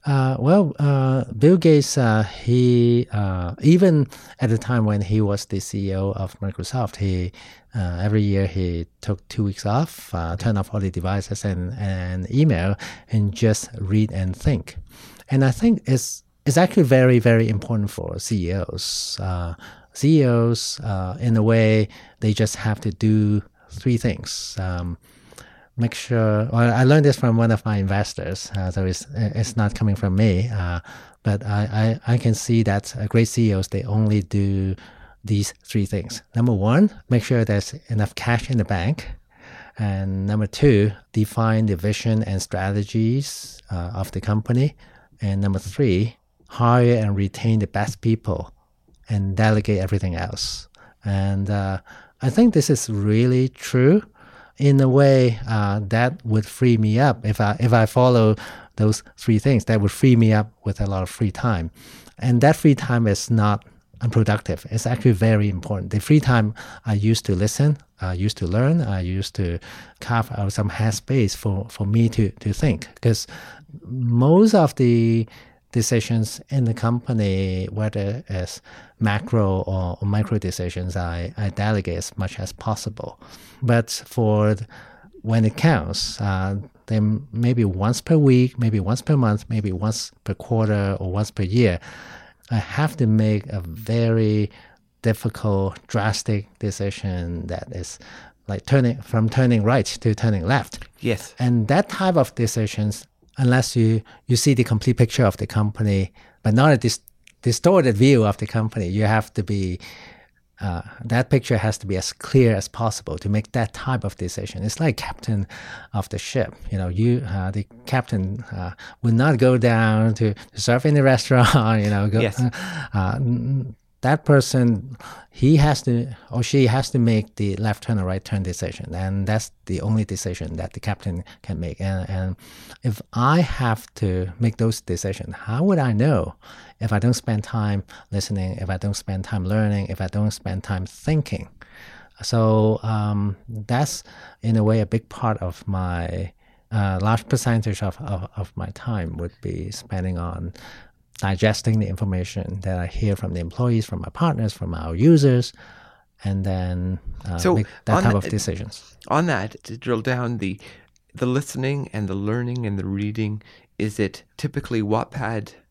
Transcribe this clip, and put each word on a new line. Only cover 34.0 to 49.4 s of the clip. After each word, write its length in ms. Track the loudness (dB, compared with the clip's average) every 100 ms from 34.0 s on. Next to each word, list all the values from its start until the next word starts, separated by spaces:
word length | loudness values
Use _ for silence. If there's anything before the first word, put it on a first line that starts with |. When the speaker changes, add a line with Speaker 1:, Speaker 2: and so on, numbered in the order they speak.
| 2 0
Speaker 1:
do 540 | 0 0 0 0 -2 -4 -12 -20 -20 _ -2
these 300 | -2 -2 -8
three 240 | -6 -2 -2
things. 340 | -4 -6 -12 _ 0
Number 180 | 0
one, 400 | 2 2 4 2 0 0
make 140 | 0
sure 200 | 2 0
there's 300 | 2 0 -2 -12 _
enough 260 | -2 -2
cash 380 | -4 -2 -2 0
in 80 | -2
the 60 | 0
bank. 420 | -2 -2 -4 -6 -14 _ _ -20 -20 -20 -6
And 480 | -4 -2 -2 -2 -2
number 180 | -2 -2
two, 460 | 2 4 6 4 0 _
define 520 | -2 -2 0 2 2 2
the 100 | 0
vision 460 | -2 -2 0 0
and 180 | 0 -4
strategies, 1160 | -4 -4 -2 -2 -2 0 0 0 -4 -10 -16 -20 -10
uh, 180 | -8 -6 -6
of 160 | -6
the 100 | -6
company. 540 | -2 -2 0 0 0 -4 -20 _ _ _
And 220 | -4 0
number 160 | 0 -2
three, 600 | -4 -2 2 2 0 -6 _ _ _
hire 460 | -2 2 4 4 2
and 200 | 0 0
retain 420 | -2 -2 0 0
the 100 | 0
best 340 | -2 -4 -2
people 520 | -2 -2 -2 -6 -6 -16 _ _ _ _ -6
and 260 | -2 -2
delegate 440 | 2